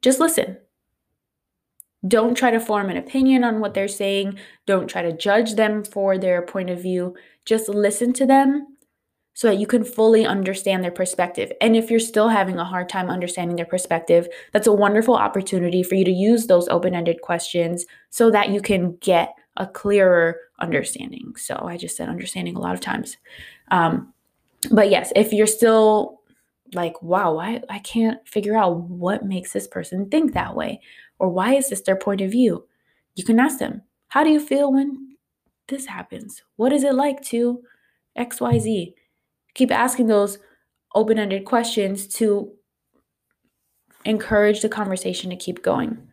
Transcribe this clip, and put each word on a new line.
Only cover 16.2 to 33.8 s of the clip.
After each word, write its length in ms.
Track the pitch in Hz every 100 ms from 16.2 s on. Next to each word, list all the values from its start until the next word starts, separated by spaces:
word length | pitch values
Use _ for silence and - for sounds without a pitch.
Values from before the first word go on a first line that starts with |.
| 202 233 226
those 220 | 180 175
open-ended 520 | 175 180 175 170 170
questions 640 | - 170 - 180 165 175 - - _
so 200 | - 226
that 200 | 214 202
you 120 | 202
can 340 | 208 196 175 170
get 320 | - 175 170 - _ -
a 100 | 185
clearer 720 | - 202 202 190 175 165 170 - _
understanding. 760 | 170 147 - - - - - -
So 200 | - -
I 140 | - 175
just 200 | 175 -
said 120 | 175
understanding 480 | 175 175 185 175 180
a 40 |
lot 140 | -
of 60 | 180
times. 360 | - - - - _ - - - _
Um, 420 | 185 165 160 - _ _ _ _ _ -
but 180 | 226 202
yes, 240 | 196 -
if 180 | - 214
you're 140 | 214 214
still 760 | - 233 220 220 214 - - _ _ _ _ _
like, 300 | 175 170 -
"Wow, 360 | 170 - 185 156
I, 240 | 180 226 -
I 120 | 202
can't 460 | - 233 226 226 -
figure 300 | - 202 220
out 220 | 196 170
what 440 | 175 175 175 208
makes 280 | 196 190 180
this 140 | 202 196
person 420 | 185 175 185 196
think 240 | 302 311
that 240 | - 175 -
way, 240 | - 220 - - - _
or 100 | 190
why 260 | 180 196
is 140 | 277 269
this 140 | 196
their 140 | - 190
point 260 | 208 196
of 80 | 196
view?" 360 | 220 247 175 - _ _ _ _
You 100 | -
can 140 | 185 226
ask 200 | 269 269
them, 240 | - -